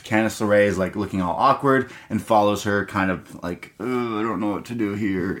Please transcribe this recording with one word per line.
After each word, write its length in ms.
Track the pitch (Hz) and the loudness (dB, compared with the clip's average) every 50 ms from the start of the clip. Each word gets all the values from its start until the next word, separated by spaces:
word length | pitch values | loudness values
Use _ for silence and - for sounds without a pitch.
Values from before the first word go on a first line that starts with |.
| _ | _
Candice 380 | - 113 107 110 110 101 - | 0 0 2 2 0 0 -2
LeRae 240 | 113 104 104 104 101 | 0 2 4 6 6
is, 120 | 104 95 | 4 2
like, 180 | 87 95 90 - | 0 -2 -4 -2
looking 260 | 104 104 92 - 98 | -4 -6 -4 -2 -2
all 140 | 92 87 85 | -2 -2 0
awkward 540 | - 107 135 135 131 - 139 135 131 127 127 - - - - | 2 4 2 2 4 2 2 2 2 2 -2 -8 -20 -14 -6
and 120 | 107 110 | -6 -6
follows 420 | 95 - 113 107 104 104 104 98 - | 0 2 4 4 6 4 2 0 0
her, 220 | 107 101 101 98 | 0 0 0 0
kind 260 | 98 - 101 95 95 | -2 -2 -2 0 0
of 300 | 92 87 - - - - - | -2 -4 -6 -14 -20 -12 -10
like, 300 | 87 90 90 - - _ _ | -10 -10 -10 -12 -20 _ _
Uh, 40 | 95 | -6
I 380 | 120 127 123 120 117 113 104 107 | -4 -4 -2 -2 -2 -2 -2 -2
don't 160 | 113 110 90 | -2 -2 -2
know 120 | 107 104 | -2 -2
what 140 | 101 87 - | -4 -4 -6
to 100 | - 120 | -8 -6
do 180 | 117 110 104 101 | -4 -2 -2 -2
here. 480 | 101 107 101 98 92 87 95 87 69 | -2 -2 -2 0 0 -2 -2 -2 -4